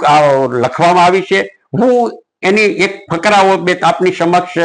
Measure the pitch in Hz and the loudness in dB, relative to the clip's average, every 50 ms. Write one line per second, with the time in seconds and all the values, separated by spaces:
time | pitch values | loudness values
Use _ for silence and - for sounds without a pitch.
0 | - 147 147 151 151 143 139 135 135 123 123 123 120 127 - - 165 170 175 175 | 2 2 4 4 4 4 2 2 0 -2 -2 -2 -2 -2 -2 0 0 2 2 4
1 | 170 180 180 190 185 - 190 196 - - - _ _ - - 165 233 254 247 240 | 2 2 2 0 -2 -2 -2 -2 -4 -6 -10 _ _ -8 -2 0 0 2 2 0
2 | 233 220 - - _ _ _ - - 185 196 214 214 202 - - 185 202 196 - | 0 -2 -6 -12 _ _ _ -6 -2 0 0 2 2 0 0 -2 -4 -4 -4 -8
3 | - - 170 165 175 214 208 202 190 190 190 175 170 180 180 180 - 165 170 175 | -10 -8 -8 -4 -2 0 2 2 2 2 0 0 -2 -4 -4 -2 0 -2 0 0
4 | 180 185 180 - 170 170 175 180 180 - - 165 170 | -2 -2 -2 -2 -2 0 0 0 -2 -2 -4 -4 -2